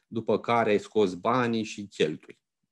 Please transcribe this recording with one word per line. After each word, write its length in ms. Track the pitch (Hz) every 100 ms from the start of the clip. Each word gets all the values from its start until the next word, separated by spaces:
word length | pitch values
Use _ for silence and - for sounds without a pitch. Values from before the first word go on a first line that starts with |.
| _
după 320 | 113 110 101
care 380 | - 117 110 104
scoți 400 | - 107 101 90
banii 460 | 113 127 120 113
și 240 | 110 - 101
cheltui. 520 | - 80 78 - - _ _ _